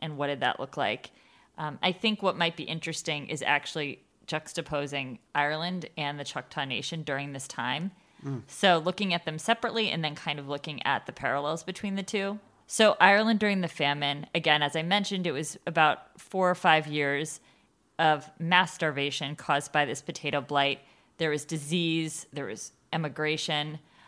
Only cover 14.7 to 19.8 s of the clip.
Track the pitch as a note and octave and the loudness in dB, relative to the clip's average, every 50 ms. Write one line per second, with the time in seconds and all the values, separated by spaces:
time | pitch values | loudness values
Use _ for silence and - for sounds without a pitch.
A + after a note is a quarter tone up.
14.7 | - D#3+ D#3+ E3+ G3 G#3 G3 - G3+ F#3 F3 E3+ C3+ C#3 D#3 C#3+ - - - E3+ | 0 -2 0 2 2 0 0 0 -2 -2 -2 -2 -2 -2 -4 -6 -8 -8 -8 -2
15.7 | D#3+ E3 D#3 D3+ - - - - _ - - - - F#3+ F#3 F3+ F3+ - - F3+ | 2 4 6 6 4 2 -4 -14 _ -20 -16 -6 0 2 2 2 2 4 6 6
16.7 | D#3 D#3 D3+ D3+ D3 D3+ C#3+ C#3 C#3+ C#3+ D#3 D3+ - - - _ _ _ _ _ | 6 6 4 0 -2 0 0 0 0 -2 -2 -6 -8 -12 -16 _ _ _ _ _
17.7 | _ _ _ _ _ - E3 D#3 D3+ D3 C#3 - - - E3+ E3 F3+ F3+ F#3 D#3+ | _ _ _ _ _ 2 4 4 4 4 0 -8 -10 -6 0 6 6 6 6 4
18.7 | - - E3 D#3 C#3 C#3 C#3+ C#3+ C3+ - D3+ C#3 D3+ - - - D3 C#3+ D3 - | 0 -2 -2 -2 0 0 -2 -2 -2 -4 -6 -6 -8 -8 0 2 2 2 2 0
19.7 | - D3+ | 0 0